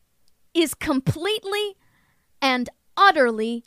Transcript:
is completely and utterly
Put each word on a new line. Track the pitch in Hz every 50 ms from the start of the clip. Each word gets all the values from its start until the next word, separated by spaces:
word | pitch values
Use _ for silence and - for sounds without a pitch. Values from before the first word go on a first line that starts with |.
| _ _ _ _ _ _ _ _ _ _ -
is | 330 320 277 -
completely | - - 294 277 247 - - - 311 339 403 427 427 - 392 403 415 415 403 392 _ _ _ _ _ _ _ _ _ _ _ _ -
and | 269 269 254 247 240 - - _ _ _ - -
utterly | 392 392 330 320 254 233 226 214 220 233 233 233 -